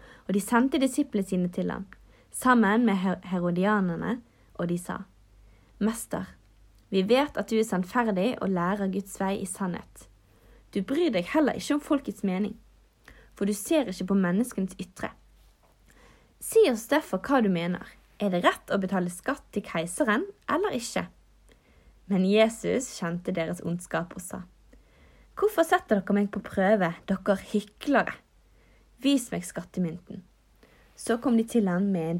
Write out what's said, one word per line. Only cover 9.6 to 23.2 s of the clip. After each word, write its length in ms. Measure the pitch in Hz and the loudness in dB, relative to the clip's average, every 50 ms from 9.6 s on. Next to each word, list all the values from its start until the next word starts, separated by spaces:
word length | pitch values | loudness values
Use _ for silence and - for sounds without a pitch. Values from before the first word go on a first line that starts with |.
| 196 180 170 - - - - - - - _ _ _ _ _ _ _ - - - - _ - | -6 -4 -6 -6 -10 -14 -20 -20 -20 -20 _ _ _ _ _ _ _ -20 -20 -20 -12 _ -4
Du 60 | 202 190 | -4 -2
bryr 240 | - 277 330 359 302 | 0 0 2 2 2
deg 140 | 220 175 180 - | 2 0 0 2
heller 240 | - 320 302 220 - | 2 4 4 2 2
ikke 220 | - - - 285 294 | -2 -2 -2 -2 -2
om 20 | |
folkets 420 | - - 302 277 - 208 202 - | 0 0 0 0 -2 -4 -6 -2
mening, 360 | - 190 180 185 208 202 214 - - _ _ _ _ _ _ _ _ - - - - _ | -2 0 0 0 -2 -4 -6 -10 -20 _ _ _ _ _ _ _ _ -20 -20 -20 -20 _
for 160 | _ - 202 196 | _ -2 -2 -2
du 80 | 208 | -2
ser 320 | - - - 339 302 247 185 | -2 -2 0 2 2 2 0
ikke 220 | 185 - 185 185 | -4 -6 -2 0
på 60 | 196 196 | 2 2
menneskenes 560 | 185 175 180 208 247 247 - 196 190 190 - | 2 2 2 0 0 -2 -2 -4 -4 -4 -6
ytre. 320 | - 180 - - - - - - - _ _ _ _ _ _ _ _ _ _ _ _ _ _ - - - - - _ _ _ _ - | -10 -12 -12 -12 -12 -12 -12 -12 -14 _ _ _ _ _ _ _ _ _ _ _ _ _ _ -20 -20 -20 -20 -20 _ _ _ _ -14
Si 280 | - - - 453 427 302 | -6 2 6 6 6 6
oss 160 | 233 220 - - | 6 2 0 0
derfor 320 | 285 311 - - - - - | 0 0 0 0 -4 -4 0
hva 160 | - 285 262 | 2 2 4
du 80 | 220 196 | 4 4
mener. 480 | 180 165 170 175 175 - - - - - _ _ _ - | 2 2 0 -2 -4 -4 -8 -14 -20 -20 _ _ _ -4
Er 120 | 208 196 180 | -2 0 0
det 80 | 180 | 2
rett 300 | 247 330 - - _ - 196 | 2 0 0 -2 _ -4 -2
å 60 | 202 | -2
betale 260 | 190 185 196 185 175 175 180 | -2 -2 -2 -2 -2 -4 -6
skatt 300 | - - 247 294 - - _ - | -8 -6 -6 -6 -6 -8 _ -8
til 100 | 208 202 | -8 -8
keiseren 640 | - - 165 165 175 - - 294 226 208 285 392 403 - _ _ - | -6 -6 -6 -6 -4 -2 0 0 2 2 0 0 -4 -10 _ _ -4
eller 260 | - 339 415 392 269 | -2 0 0 0 -2
ikke?" 300 | 240 - - - 180 175 - - _ _ _ _ _ _ - - _ _ _ _ _ - - - _ _ - | -4 -6 -6 -6 -6 -6 -8 -12 _ _ _ _ _ _ -20 -20 _ _ _ _ _ -20 -20 -20 _ _ 0
Men 160 | 202 185 185 190 | 0 2 4 4
Jesus 640 | 208 214 220 226 226 - - 170 190 247 277 - - - | 6 6 6 4 2 -2 -2 -2 0 -2 -2 -6 -8 -6
kjente 340 | 170 170 170 175 | -6 -4 -4 -4